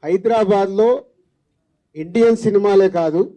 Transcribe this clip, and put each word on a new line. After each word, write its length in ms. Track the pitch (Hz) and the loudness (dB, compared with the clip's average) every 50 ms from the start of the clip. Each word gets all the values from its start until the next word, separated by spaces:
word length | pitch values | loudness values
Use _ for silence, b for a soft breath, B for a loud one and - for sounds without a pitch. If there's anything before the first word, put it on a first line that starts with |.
| - | -4
హైదరాబాద్లో 840 | 151 175 196 190 226 226 226 220 190 208 196 196 190 196 196 214 233 247 277 - _ _ _ _ _ _ _ _ _ _ _ _ _ _ _ _ _ _ 156 156 | -2 -4 -2 -2 0 0 0 0 0 0 0 0 -2 0 0 2 2 0 -2 -4 _ _ _ _ _ _ _ _ _ _ _ _ _ _ _ _ _ _ -16 -14
ఇండియన్ 400 | 170 175 226 226 233 226 226 - | -6 -2 0 2 2 2 0 -2
సినిమాలే 440 | 220 202 202 202 202 202 196 196 190 190 175 | 0 0 0 0 2 2 2 2 2 0 -2
కాదు 240 | 165 160 151 170 208 - - | -4 -2 -2 -2 -4 -4 -6